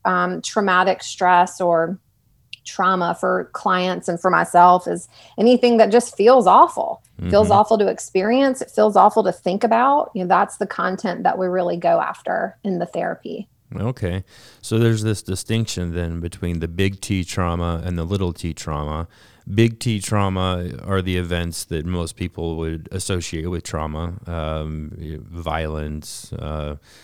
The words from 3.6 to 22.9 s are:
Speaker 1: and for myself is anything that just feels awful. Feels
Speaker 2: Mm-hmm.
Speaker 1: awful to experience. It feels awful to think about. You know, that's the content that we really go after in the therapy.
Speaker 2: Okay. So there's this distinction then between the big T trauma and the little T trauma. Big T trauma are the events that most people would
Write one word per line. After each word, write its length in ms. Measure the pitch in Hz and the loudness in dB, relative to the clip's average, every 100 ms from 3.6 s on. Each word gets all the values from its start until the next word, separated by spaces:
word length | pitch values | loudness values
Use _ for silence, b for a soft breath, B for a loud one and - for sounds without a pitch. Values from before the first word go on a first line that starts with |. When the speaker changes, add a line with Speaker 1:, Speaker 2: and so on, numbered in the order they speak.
| 196 180 180 175 - | -2 0 0 -4 -4
Speaker 1:
and 120 | 170 | -2
for 100 | 185 | 2
myself 580 | 170 180 175 180 180 170 | 2 4 6 8 6 2
is 200 | 175 - b b b | -6 -8 b b b
anything 380 | 226 247 240 226 | 4 6 6 6
that 160 | 208 | 6
just 240 | 233 240 - | 4 2 2
feels 300 | 220 262 180 | 6 6 8
awful. 560 | 220 339 - - - _ - - | 8 6 4 -6 -6 _ -8 2
Feels 180 | 196 180 | 4 6
Speaker 2:
Mm-hmm. 40 | |
Speaker 1:
awful 260 | 202 208 220 | 4 4 2
to 80 | 196 | 0
experience. 720 | 185 - 190 208 254 277 262 | -2 -4 -2 2 2 2 0
It 100 | - | -4
feels 260 | - 214 196 | 2 4 6
awful 260 | 202 226 | 6 4
to 80 | 202 | 0
think 320 | - 185 196 | -2 -2 0
about. 480 | 226 226 262 285 - | 2 2 2 2 0
You 100 | 196 | -4
know, 60 | 180 | 2
that's 280 | 185 202 - | 2 2 -4
the 100 | 190 | -6
content 560 | - 185 190 196 165 | -4 -4 -4 -6 -2
that 160 | - 185 | -2 0
we 80 | 185 | -2
really 300 | 185 175 170 | -2 -2 0
go 240 | 175 170 | 2 2
after 560 | - - 180 180 190 - | 0 -6 -6 -4 -4 -6
in 160 | 202 180 | -6 -4
the 60 | 175 | -4
therapy. 600 | 170 175 175 - 180 - _ - 110 | -4 -6 -6 -10 -12 -14 _ -12 -6
Speaker 2:
Okay. 480 | 107 131 90 92 - b b b | -6 -4 -4 -4 -8 b b b
So 200 | - 113 | -2 2
there's 220 | 117 110 | 2 2
this 200 | 110 104 | 0 -4
distinction 720 | - 98 - 113 110 - 87 | -4 -6 -2 -2 -2 -4 -4
then 240 | 82 85 85 | -4 -4 -6
between 400 | 85 - 87 85 | -8 -6 -6 -4
the 80 | 82 | -4
big 340 | 85 98 98 | -2 -2 -2
T 220 | - 98 | -4 -4
trauma 580 | 85 - 87 85 85 82 | -2 -2 -2 -2 -2 -4
and 120 | 87 85 | -4 -4
the 60 | |
little 300 | 82 98 90 | -4 -2 -4
T 200 | 80 85 | -4 -8
trauma. 540 | 76 - 76 76 78 82 b b b b | -8 -6 -6 -4 -6 -8 b b b b
Big 260 | 101 117 117 | 2 2 2
T 220 | 123 107 | -4 -4
trauma 720 | - 107 98 95 92 90 90 - | -2 0 0 0 -2 -2 -4 -8
are 160 | - 98 | -4 -2
the 160 | 90 90 | 0 -2
events 480 | 85 87 87 - - | -2 -2 -4 -6 -6
that 200 | 80 82 | -6 -4
most 300 | 90 85 - | -4 -4 -6
people 400 | 90 - 82 80 | -8 -6 -6 -4
would 320 | 80 80 78 | -6 -6 -8